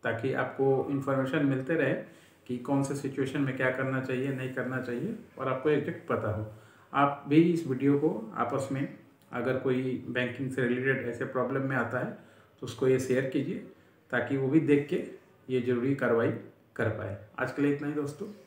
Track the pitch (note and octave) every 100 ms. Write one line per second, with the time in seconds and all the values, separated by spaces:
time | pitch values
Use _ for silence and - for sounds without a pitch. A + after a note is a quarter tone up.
0 | B2 A2 C3 C3 B2+ - C3+ C3+ - C#3
1 | C#3 C3+ C3 D#3+ C#3+ C3 C3 D#3+ C3+ -
2 | - - - _ - B2 B2+ C#3 C3+ C#3
3 | C3 C3+ C3 D3 C3+ B2+ C3 B2+ C3 C3
4 | C3 B2 C3+ C3 C3 C3 B2 B2+ B2 A#2+
5 | F3 B3 - - C3 B2+ D#3 D3 - -
6 | - A#2 A2 G#2 A2 - - - - C#3
7 | C#3+ - - D3+ F3 E3 C3+ B2+ C#3 C#3+
8 | D#3 G#3+ - - A#2+ C3+ - C3+ C#3+ -
9 | - _ - A#2+ A#2+ B2+ C3+ B2+ C3 A2
10 | - B2 B2 - C3+ - B2 B2 C3 C3
11 | A#2+ A2+ B2+ B2+ B2 C3+ C3+ C3 A2+ B2
12 | - - - - - _ B2 - C3 C3
13 | C3 B2+ C3+ C3+ C3+ G#3 - - _ _
14 | _ B2 A#2+ C3+ C3+ D#3 C#3 C#3+ C#3+ F#3
15 | - - - _ - B2+ A#2+ A#2+ B2+ C#3
16 | B2 A2+ - - - - _ - A2 -
17 | G2+ G2+ - - C3 - C#3+ C#3+ D3 D3+
18 | C#3 - G#3 -